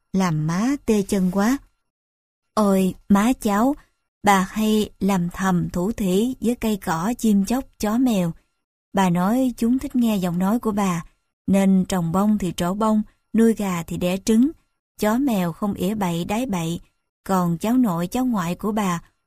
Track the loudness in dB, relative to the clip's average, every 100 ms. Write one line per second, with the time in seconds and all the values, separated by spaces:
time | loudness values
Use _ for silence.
0 | _ -2 0 0 0 0 0 -2 0 0
1 | 2 0 0 0 0 0 -6 _ _ _
2 | _ _ _ _ _ 0 2 2 0 -2
3 | 2 2 4 0 0 2 0 0 _ _
4 | _ _ 2 4 2 -2 0 0 0 -2
5 | 0 0 -2 -4 -2 0 -2 -4 -4 -2
6 | 0 0 0 -2 -4 -2 -2 -4 -4 -4
7 | -4 -2 2 2 2 -2 -4 -6 -2 0
8 | 0 0 -2 -4 _ _ _ _ _ 0
9 | 0 2 0 0 0 0 0 0 -2 0
10 | 0 0 -2 0 0 0 -2 -2 -2 -2
11 | -8 _ _ _ 0 2 4 2 2 -2
12 | -2 0 0 0 -2 -4 -4 -2 0 0
13 | -2 _ _ 2 4 2 -2 -6 -8 -4
14 | -4 -2 2 4 2 0 _ _ _ -4
15 | 0 0 0 0 -2 -4 -6 -4 -4 -2
16 | -2 -2 -4 -4 -4 -4 -4 -6 -10 _
17 | _ _ -2 0 0 -2 0 2 2 0
18 | -4 -2 -2 -2 -4 -4 -4 -2 -2 -4
19 | -8 _